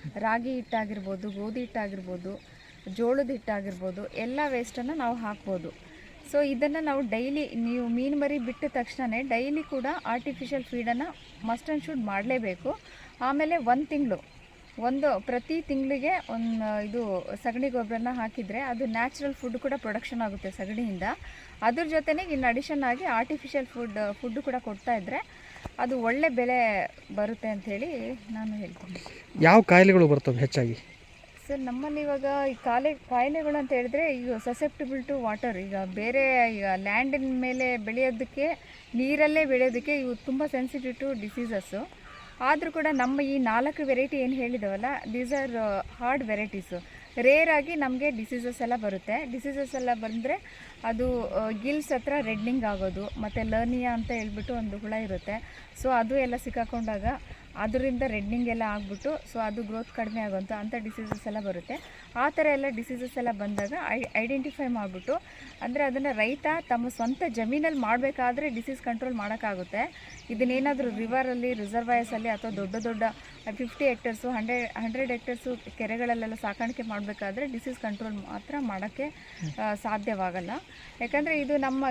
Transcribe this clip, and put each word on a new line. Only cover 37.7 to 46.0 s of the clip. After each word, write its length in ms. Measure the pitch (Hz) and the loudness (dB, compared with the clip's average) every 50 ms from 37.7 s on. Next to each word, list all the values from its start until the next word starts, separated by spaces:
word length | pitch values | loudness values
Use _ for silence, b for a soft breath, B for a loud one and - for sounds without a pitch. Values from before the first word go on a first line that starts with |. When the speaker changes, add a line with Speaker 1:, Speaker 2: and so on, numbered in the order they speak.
| 247 | 0
Speaker 1:
ಬೆಳೆಯೋದಕ್ಕೆ, 720 | 240 208 214 220 240 262 262 247 220 262 - - - 277 320 330 - b b b b b b - | 0 -2 -2 0 2 2 2 2 0 -4 -6 -2 -2 0 0 0 -2 b b b b b b -2
ನೀರಲ್ಲೇ 500 | 233 254 269 294 302 302 302 302 311 311 | 0 2 4 4 6 6 6 6 4 4
ಬೆಳೆಯೋದಕ್ಕೆ 560 | 277 269 247 254 262 226 247 - - 294 285 | 4 4 4 4 4 2 0 0 0 0 0
ಇವು 140 | 269 247 240 | 0 -2 -4
ತುಂಬ 280 | 226 - - 262 269 302 | -4 -4 -2 0 0 0
sensitive 520 | 294 - 262 254 254 - 285 247 254 247 - | 0 0 0 -2 -2 -4 -4 -4 -4 -6 -4
to 120 | 269 277 269 | -2 -2 -2
diseases. 760 | 226 202 214 - - 240 226 226 196 185 - - 202 269 370 B B B B B B B B B B | -2 -4 -6 -4 -4 -4 -2 -2 -4 -4 -4 -6 -6 -6 -6 B B B B B B B B B B
ಆದ್ರೂ 320 | 254 262 302 302 330 330 302 | 4 4 4 4 2 -2 -2
ಕೂಡ 140 | 320 311 311 | 2 2 2
ನಮ್ಮ 300 | 302 262 247 254 269 277 | 4 4 4 4 4 2
ಈ 180 | 285 269 277 277 | 2 2 2 2
ನಾಲ್ಕು 480 | 254 233 220 233 254 294 302 - 302 | 4 4 4 4 4 2 0 0 2
ವೆರೈಟಿ 300 | 269 269 247 262 277 - | 2 4 4 2 2 2
ಏನ್ 180 | 277 254 247 269 | 0 2 2 2
ಹೇಳಿದವಲ್ಲ, 500 | 262 254 240 247 247 208 196 196 196 214 254 285 - - | 0 0 0 -2 -2 -2 -2 -2 -2 -2 -2 -2 -2 -4
these 260 | - 220 247 254 240 | -4 -4 -2 -2 0
are, 260 | 277 277 269 262 240 | 0 0 0 0 -2
ಆ, 240 | 233 220 214 202 196 | 0 0 0 0 0
ಹಾರ್ಡ್ 440 | - - - - | -2 -4 -8 -4